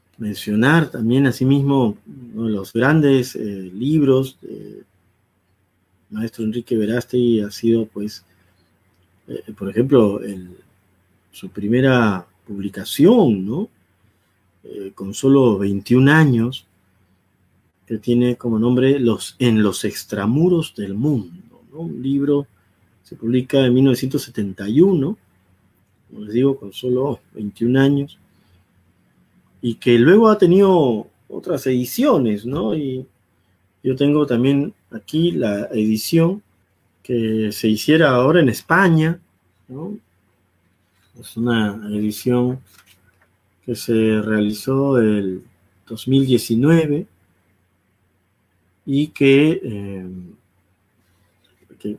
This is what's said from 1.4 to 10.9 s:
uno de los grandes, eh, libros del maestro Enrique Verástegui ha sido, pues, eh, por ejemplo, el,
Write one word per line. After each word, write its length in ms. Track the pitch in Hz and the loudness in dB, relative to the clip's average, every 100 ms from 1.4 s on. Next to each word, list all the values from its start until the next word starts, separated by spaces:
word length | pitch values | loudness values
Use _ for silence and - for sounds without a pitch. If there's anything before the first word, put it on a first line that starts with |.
| 131 139 139 139 113 101 - 139 120 | 2 2 2 2 0 -2 -14 -20 -16
uno 120 | 110 113 | -8 -6
de 60 | |
los 200 | 104 95 | -6 -6
grandes, 640 | 113 131 160 143 135 123 | -2 2 4 4 2 0
eh, 360 | - 107 98 92 | -8 -10 -10 -12
libros 640 | 98 135 156 135 131 131 - | -8 -2 2 2 2 0 -10
del 440 | - 104 104 104 - _ _ _ _ _ _ _ _ _ _ _ _ | -18 -18 -18 -20 -20 _ _ _ _ _ _ _ _ _ _ _ _
maestro 340 | 107 113 - | -8 -8 -6
Enrique 320 | 110 120 - 113 | -6 -6 -4 -2
Verástegui 640 | 107 117 - 127 120 113 | -2 -2 -2 -2 0 0
ha 100 | 104 | -2
sido, 360 | - 117 113 110 | -4 0 0 -2
pues, 380 | 107 104 - _ _ _ _ _ _ _ _ _ _ - | -8 -10 -12 _ _ _ _ _ _ _ _ _ _ -16
eh, 260 | 120 - - | -14 -14 -12
por 140 | 98 | -6
ejemplo, 520 | 107 131 131 104 101 | -2 2 4 4 0
el, 340 | 104 95 90 87 _ _ _ | -8 -12 -16 -20 _ _ _